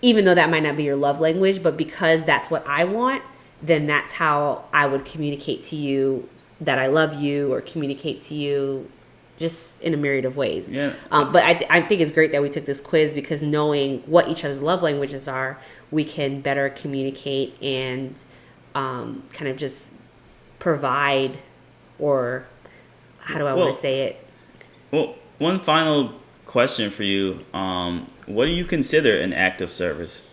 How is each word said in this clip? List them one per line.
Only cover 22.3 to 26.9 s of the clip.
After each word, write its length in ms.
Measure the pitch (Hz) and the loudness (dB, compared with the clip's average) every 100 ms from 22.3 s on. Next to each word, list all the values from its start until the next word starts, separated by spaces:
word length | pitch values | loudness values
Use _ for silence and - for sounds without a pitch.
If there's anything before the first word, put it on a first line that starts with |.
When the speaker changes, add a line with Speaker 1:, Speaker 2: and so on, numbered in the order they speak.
| 127 - - - - - - - - | -4 -10 -20 -20 -20 -20 -20 -20 -18
Speaker 1:
how 180 | - 151 | -8 -4
do 80 | 143 | 0
I 60 | |
wanna 140 | 135 165 | 2 0
Speaker 2:
Well, 80 | |
Speaker 1:
say 280 | 135 143 135 | 0 -2 -2
it? 240 | 131 - - - - - - - - | -2 -6 -20 -20 -20 -20 -20 -20 -4
Speaker 2:
well, 240 | 147 - - - - | -2 -2 -6 -20 -4
one 220 | 156 185 | -2 0
final 520 | 185 156 160 147 123 - - - - | 2 2 4 2 0 -6 -20 -20 -4
question 440 | 120 127 - 107 | 0 0 0 -4